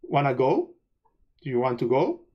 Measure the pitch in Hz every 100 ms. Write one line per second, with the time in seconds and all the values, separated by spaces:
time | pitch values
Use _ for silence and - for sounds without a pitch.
0 | - 143 143 123 131 208 359 - _ _
1 | _ _ _ _ 143 123 127 120 120 127
2 | 202 349 _